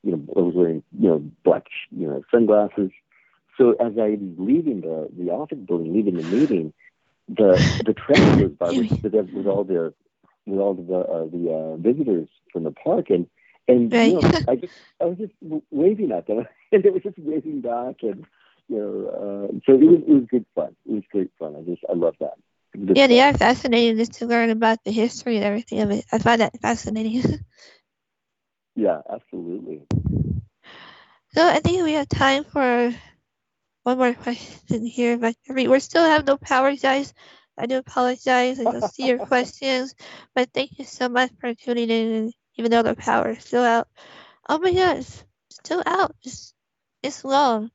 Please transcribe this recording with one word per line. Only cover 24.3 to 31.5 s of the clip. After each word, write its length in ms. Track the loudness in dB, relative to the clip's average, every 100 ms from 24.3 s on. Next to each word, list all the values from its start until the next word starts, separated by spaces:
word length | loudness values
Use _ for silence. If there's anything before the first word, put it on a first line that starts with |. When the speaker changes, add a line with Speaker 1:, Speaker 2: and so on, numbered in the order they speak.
| 0 0
Speaker 2:
about 320 | 0 0 0
the 60 | -2
history 440 | -2 -2 -4 -4 -2
and 80 |
everything 360 | -2 -4 -6 -4
of 100 | -2
it. 140 | -2 -4
I 60 | -2
find 220 | 0 2
that 180 | 0 -2
fascinating. 600 | -4 -4 -6 -6 -4 -2
<laughs> 220 | -2 -4 -10 _ -20 _ _ _ _ _ _ _ _ _ _ -4
Speaker 1:
Yeah, 260 | -2 -2 -8
absolutely. 760 | -14 _ -14 -10 -10 -12 -16 _ -4 -2 -4 -4 -6 -10 _ -20 -20 -20 -20 _ _ _
Speaker 2:
So 120 | 2
I 140 | 2